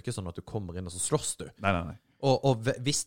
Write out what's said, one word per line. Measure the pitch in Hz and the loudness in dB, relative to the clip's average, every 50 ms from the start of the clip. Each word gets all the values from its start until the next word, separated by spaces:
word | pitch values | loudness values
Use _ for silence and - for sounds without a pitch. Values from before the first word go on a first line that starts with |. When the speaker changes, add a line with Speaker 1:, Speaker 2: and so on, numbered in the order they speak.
Speaker 1:
jo | |
ikke | - 123 113 104 | -4 -6 -6 -6
sånn | 92 87 | -6 -6
at | - | -8
du | 98 | -10
kommer | - - - 110 98 87 82 | -10 -8 -6 -6 -6 -6 -8
inn | 92 92 | -8 -8
og | 87 | -8
så | 87 95 | -6 -4
slåss | - - 151 - - - - - | -2 0 0 0 0 -4 -6 -6
du. | 80 - - - | -10 -14 -8 0
Speaker 2:
Nei, | 98 101 | 2 2
nei, | 92 85 85 | 2 2 0
nei. | 78 - - _ _ _ _ | -4 -8 -12 _ _ _ _
Speaker 1:
Og, | 135 139 127 - - | 2 4 4 6 6
og | 139 127 110 110 | 4 4 4 2
hve-, | 117 - 120 | 0 -2 0
hvis | 123 143 - - - | 0 0 0 0 -2